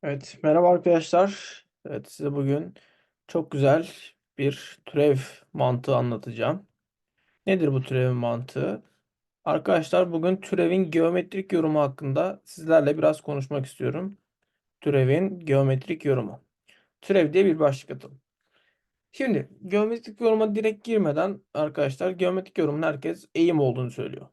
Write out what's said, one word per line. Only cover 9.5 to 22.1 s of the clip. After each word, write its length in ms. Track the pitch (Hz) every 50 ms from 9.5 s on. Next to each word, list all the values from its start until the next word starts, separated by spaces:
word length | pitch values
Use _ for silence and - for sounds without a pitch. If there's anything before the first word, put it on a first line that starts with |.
| 151 160 156 180 185 170 160 - - 180 185 175
bugün 240 | 170 165 160 180 185
türevin 540 | 190 190 - - 170 170 165 180 190 190 160
geometrik 640 | 151 165 165 165 175 180 175 180 - 190 190 190
yorumu 280 | 190 165 160 156 151 151
hakkında 640 | 147 139 135 - 151 139 135 151 165 185 202 202 _
sizlerle 540 | - - 170 160 160 160 160 147 143 151 156
biraz 220 | 156 156 156 147
konuşmak 460 | _ - 147 139 135 135 147 143 131
istiyorum. 520 | 135 - _ 131 123 131 160 185 196 202 _ _ _ _ _ _ _ _ _ _ _ _ _
Türevin 600 | - 151 143 139 131 127 139 160 190 196 196 180
geometrik 640 | 165 151 135 139 139 135 135 131 135 - 170 156 -
yorumu. 400 | 147 135 127 113 101 107 - _ _ _ _ _ _ _ _ _ _ _ _
Türev 320 | - - 196 196 165 147
diye 120 | 151 185 196
bir 120 | 196 160 160
başlık 320 | 156 143 139 131 - -
atalım. 300 | 143 135 - - 139 _ _ _ _ _ _ _ _ _ _ _ _ _ _ _ _ _ _ _
Şimdi 380 | _ - 269 262 202 143 131 - - _ -
geometrik 540 | 185 190 202 214 220 233 233 233 - 208 _
yoruma 340 | 233 220 220 220 220 214 202
direkt 300 | 214 214 220 220 208 _
girmeden 560 | 233 226 214 190 156 139 156 170 196 202 - _ _ _
arkadaşlar, 560 | - 151 151 - - 147 139 135 - 175 185